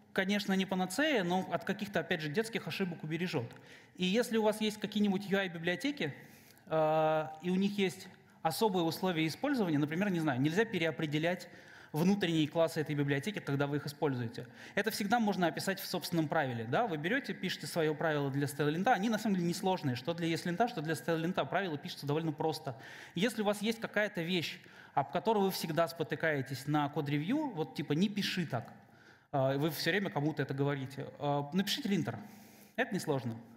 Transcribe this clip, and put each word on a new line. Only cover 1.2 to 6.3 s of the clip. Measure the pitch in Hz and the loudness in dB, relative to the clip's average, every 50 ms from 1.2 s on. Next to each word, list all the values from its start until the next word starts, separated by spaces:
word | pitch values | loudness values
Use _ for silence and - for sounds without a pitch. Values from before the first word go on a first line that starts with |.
| 175 | 2
но | 175 180 190 180 - | 2 0 0 0 0
от | 175 170 - | -2 -2 0
каких-то, | - 190 - 208 - - 170 | -2 -4 -4 -4 -4 -2 -2
опять | 156 - 220 - | 0 0 -2 -2
же, | 151 151 | -2 -2
детских | 147 214 226 220 - - - | -2 -2 -2 -2 -4 -6 -6
ошибок | 165 - - 196 175 160 - - | -6 -4 -2 -2 -2 -4 -6 -6
убережёт. | 151 165 170 185 170 175 131 117 - - - - - - - - - - | -4 -2 -2 -2 0 0 -2 -2 -4 -8 -16 -20 -20 -20 -20 -20 -16 -6
И | - 185 | -2 0
если | 180 196 247 233 - 220 | 2 4 2 2 2 2
у | 226 214 | 2 4
вас | 214 208 214 | 2 2 2
есть | 214 214 208 - | 0 -2 -2 -2
какие-нибудь | - 202 - 208 208 202 185 196 202 175 | -6 -2 0 2 4 4 2 2 0 0
U | 196 | 2
I-библиотеки, | 196 196 180 165 170 165 175 180 175 - 285 285 - 170 143 - - - - | 2 2 0 -4 -2 -2 -2 0 0 -2 -2 -2 -2 -2 -4 -4 -6 -14 -20